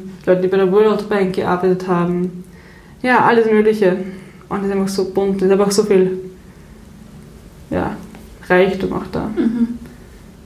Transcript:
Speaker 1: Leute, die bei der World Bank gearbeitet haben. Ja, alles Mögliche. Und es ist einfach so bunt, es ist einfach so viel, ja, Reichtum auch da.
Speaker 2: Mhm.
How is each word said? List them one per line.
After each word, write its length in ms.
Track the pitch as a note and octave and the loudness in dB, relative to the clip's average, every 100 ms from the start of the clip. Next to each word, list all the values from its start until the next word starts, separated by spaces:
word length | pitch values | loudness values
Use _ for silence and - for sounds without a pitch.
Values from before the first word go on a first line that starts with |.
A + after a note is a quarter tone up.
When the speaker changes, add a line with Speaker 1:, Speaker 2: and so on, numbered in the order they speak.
| - - - | -10 -6 0
Speaker 1:
Leute, 160 | F3+ | 0
die 60 | F#3 | 2
bei 100 | G3 | 2
der 120 | F#3+ | 4
World 380 | G3+ G#3+ G3+ - | 4 4 2 -2
Bank 260 | G3+ F#3 | -2 -2
gearbeitet 540 | F#3 - F3+ F#3 F3+ F#3 | -2 -2 0 0 0 0
haben. 560 | F3 F3 F3 F3+ F3+ - - - - - - | -2 0 -2 -4 -6 -16 -20 -20 -20 -20 -6
Ja, 220 | B3+ B3 | 0 2
alles 220 | - A#3 A3 | 4 4 4
Mögliche. 500 | G#3+ G#3+ G#3+ F#3+ F#3+ F#3 - - - - | 4 4 2 2 0 -4 -14 -18 -20 -10
Und 120 | G3+ | -6
es 60 | G3 | -4
ist 60 | |
einfach 160 | G3 G3 | -2 -2
so 220 | - F#3 | -2 -4
bunt, 240 | G3 G3 F#3+ | -2 0 2
es 60 | |
ist 60 | F#3 | 2
einfach 180 | G3 G3 | 2 2
so 100 | G3+ | 2
viel, 360 | G#3+ F#3+ F#3 - - - - - - - - - - - - - - - - | 2 4 2 -2 -10 -16 -20 -20 -20 -20 -20 -20 -20 -20 -20 -20 -20 -20 -8
ja, 260 | F3+ F3+ - - - - - - | -6 -6 -8 -14 -20 -20 -12 0
Reichtum 440 | F3+ F#3+ - F#3 | 2 2 0 -4
auch 140 | F#3 - | -6 -8
da. 200 | - - | -8 -6
Speaker 2:
Mhm. 440 | - A3+ A3+ A#3 - - - - - - - | -2 -2 0 -2 -4 -16 -20 -20 -20 -20 -20